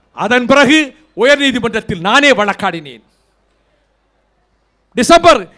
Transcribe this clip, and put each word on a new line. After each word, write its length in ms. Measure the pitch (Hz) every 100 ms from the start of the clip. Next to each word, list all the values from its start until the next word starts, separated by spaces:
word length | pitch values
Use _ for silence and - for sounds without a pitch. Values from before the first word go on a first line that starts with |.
| _
அதன் 340 | - 202 247 240
பிறகு 320 | 277 262 311 277 - _ -
உயர்நீதிமன்றத்தில் 840 | 254 285 277 240 226 214 - 180
நானே 300 | 185 262 285
வழக்காடினேன். 720 | 208 202 190 190 170 143 117 _ _ _ _ _ _ _ _ _ _ _ _ _ _ _ _ _ _ _
டிசம்பர் 460 | - 247 330 339 269 175